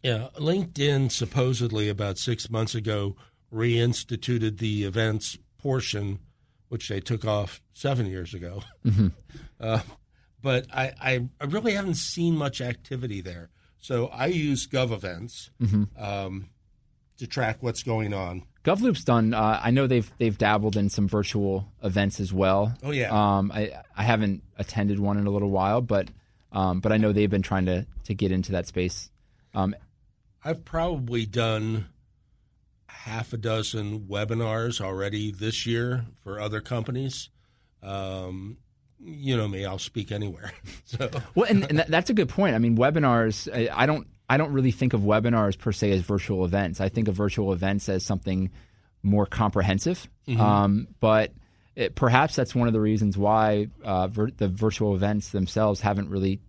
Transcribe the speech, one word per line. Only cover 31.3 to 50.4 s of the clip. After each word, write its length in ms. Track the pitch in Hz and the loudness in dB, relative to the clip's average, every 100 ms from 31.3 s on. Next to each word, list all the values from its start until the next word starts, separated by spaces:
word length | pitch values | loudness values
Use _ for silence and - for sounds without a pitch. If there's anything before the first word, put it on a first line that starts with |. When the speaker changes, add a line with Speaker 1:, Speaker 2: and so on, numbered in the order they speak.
| 120 113 110 110 110 98 _ _ _ _ _ _ _ _ _ _ | 0 0 0 -2 -4 -6 _ _ _ _ _ _ _ _ _ _
Speaker 1:
half 440 | - - 113 110 | -18 -10 -8 -6
a 40 | 117 | -4
dozen 640 | 110 110 110 113 104 107 98 | -2 -2 -2 -4 -6 -8 -6
webinars 720 | 101 107 113 113 110 117 120 | -4 -2 -2 -2 -2 -2 -4
already 500 | 98 95 98 107 107 | -6 -4 -4 -4 -6
this 360 | 95 110 110 - | -4 -6 -4 -2
year 380 | 117 123 123 117 - | -2 0 -4 -6 -12
for 160 | - 104 | -14 -8
other 200 | 104 107 | -6 -6
companies. 680 | - 123 110 123 135 - - _ _ _ _ _ | -4 -6 -4 -4 -6 -8 -14 _ _ _ _ _
Um, 760 | 98 98 95 95 92 95 95 123 _ _ _ _ | -10 -8 -6 -6 -8 -10 -12 -16 _ _ _ _
you 320 | 208 151 135 123 | -18 -8 -2 0
know 120 | 107 | 0
me, 160 | 98 | -4
I'll 140 | 98 95 | -6 -6
speak 320 | - - 104 | -8 -8 -6
anywhere. 400 | 104 101 78 95 - | -4 -6 -8 -12 -14
<laughs> 60 | - - | -18 -20
So. 260 | - 117 131 - - | -12 -6 -6 -6 -2
Speaker 2:
Well, 120 | - 220 | 2 4
and, 160 | 202 139 | 4 4
and 80 | 151 | 2
that, 100 | 160 | 4
that's 220 | 160 175 | 2 2
a 40 | |
good 140 | 220 151 | 0 2
point. 260 | - 190 | 2 2
I 40 | 113 | 4
mean, 180 | 117 113 | 4 6
webinars, 720 | 131 160 143 117 113 104 - | 4 4 4 4 4 0 -6
I, 300 | 117 117 71 | -2 -2 2
I 20 | 131 | 2
don't, 200 | - - _ _ | 2 -4 _ _
I 80 | 131 | 2
don't 160 | 151 | 2
really 180 | 139 131 | 2 2
think 200 | 117 127 | 2 2
of 80 | 117 | 2
webinars 580 | 101 107 117 117 104 95 | 4 4 4 4 2 0
per 140 | - | -2
se 180 | 101 104 | 0 2
as 100 | 95 | 2
virtual 420 | 87 101 - 95 | 2 -2 0 0
events. 380 | 92 98 95 90 | 2 2 0 -2
I 80 | 95 | -2
think 180 | 117 107 | 0 0
of 60 | |
virtual 400 | 92 104 104 98 | 0 0 0 0
events 340 | 90 95 101 - | 0 0 0 0
as 160 | 95 | -2
something 460 | - 95 98 92 92 - - _ _ _ | -2 -4 -2 -2 -2 -6 -20 _ _ _
more 220 | 101 104 | 2 2
comprehensive. 840 | 101 - 107 104 98 98 - 185 - _ - | 2 2 0 2 2 2 0 -4 -8 _ -4
Speaker 1:
Mm-hmm. 100 | 117 | 2